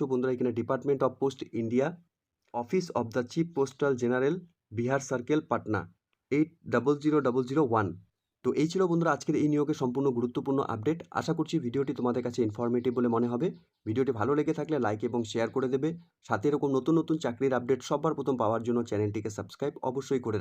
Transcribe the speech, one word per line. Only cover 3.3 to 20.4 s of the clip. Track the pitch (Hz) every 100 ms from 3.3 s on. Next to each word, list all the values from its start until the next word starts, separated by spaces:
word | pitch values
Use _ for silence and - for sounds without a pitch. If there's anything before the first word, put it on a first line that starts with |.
Chief | - 170 156
Postal | 135 - 143 127
General, | 120 127 135 180 175 _ _ 107
বিহার | 120 139 -
সার্কেল, | 131 120 151 -
পাটনা, | 117 107 104 82 _ _ _ _
এইট | 139 160 - -
ডাবল | 120 123 147
জিরো | 151 151 131
ডাবল | 123 123
জিরো | 135 139
ওয়ান। | 113 98 87 - _ _ _ 123
তো | -
এই | 156
ছিল | 185 185
বন্ধুরা | 170 165 139
আজকের | - 147
এই | 147
নিয়োগের | 147 143 151
সম্পূর্ণ | 131 127 139 120
গুরুত্বপূর্ণ | 120 123 135 135 -
আপডেট। | 110 107 170 - -
আশা | 123 160
করছি | 156 165 123
ভিডিওটি | 135 135 120
তোমাদের | 123 123 123
কাছে | 117 110
ইনফরমেটিভ | 104 120 120 123 123
বলে | 123 117
মনে | 120
হবে। | 123 135 170 _ _ 107
ভিডিওটি | 110 135 113
ভালো | 113 147
লেগে | 151 151
থাকলে | 147 151 110
লাইক | 107 120
এবং | 120 113
শেয়ার | 117 113 131
করে | 127
দেবে, | 135 151 170 - _ -
সাথে | 113 147
এরকম | 143 143 135
নতুন | 131 165
নতুন | 160 160
চাকরির | 123 117 135 127
আপডেট | 120 131 -
সবার | 147 160 151
প্রথম | 135 127
পাওয়ার | 110 113 113
জন্য | 120 117
চ্যানেলটিকে | 104 107 107 107 104
সাবস্ক্রাইব | 101 - 139 - 131
অবশ্যই | 127 135 135 113
করে | 104